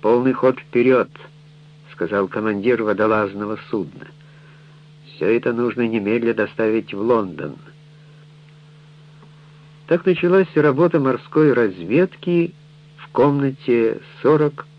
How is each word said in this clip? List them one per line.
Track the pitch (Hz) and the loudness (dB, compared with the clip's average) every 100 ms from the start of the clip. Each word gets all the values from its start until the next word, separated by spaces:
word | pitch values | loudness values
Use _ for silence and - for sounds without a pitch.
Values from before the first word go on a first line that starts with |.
Полный | 104 120 127 | 2 2 2
ход | 127 131 127 | 0 0 0
вперёд», — | - 123 123 127 - - - - - - - - - | -4 0 2 2 0 -8 -20 -20 -20 -20 -20 -20 -20
сказал | - 82 101 95 | -10 -6 -4 -4
командир | - 107 101 107 120 | -4 -4 -2 -2 -2
водолазного | 110 101 110 110 101 101 104 107 - | -2 -2 0 0 -2 -6 -8 -10 -8
судна. | 110 80 - - - - - - - - - - - - | -8 -8 -12 -20 -20 -20 -20 -20 -20 -20 -20 -20 -20 -20
«Всё | - 85 | -6 -2
это | 117 123 | 0 -2
нужно | 117 120 110 117 | -4 -4 -2 -4
немедля | 113 101 117 117 | -2 -2 -2 -2
доставить | 113 104 - 110 113 - | -2 -4 -2 -2 -2 -4
в | 98 | -6
Лондон». | 110 120 98 76 76 67 - - - - - - - - - - - - - - - - - - - - - - - | 0 0 -2 -8 -12 -12 -20 -20 -20 -20 -20 -20 -20 -20 -20 -20 -20 -20 -20 -20 -20 -20 -20 -20 -20 -20 -20 -20 -2
Так | 170 180 | 0 2
началась | 175 175 185 185 | 0 2 2 2
работа | - 147 135 170 160 | 2 2 4 2 2
морской | 131 123 - 156 156 | 0 -2 -2 2 4
разведки | 123 113 92 85 127 185 - - 175 170 - - - - - | 4 0 -2 -2 0 0 -2 -2 0 -2 -6 -20 -20 -20 -20
в | - | -8
комнате | - 139 143 139 135 - 120 113 - - - | 0 2 2 -2 -4 -2 0 0 -2 -12 -4
сорок | 123 156 151 147 - | 2 2 2 -4 -20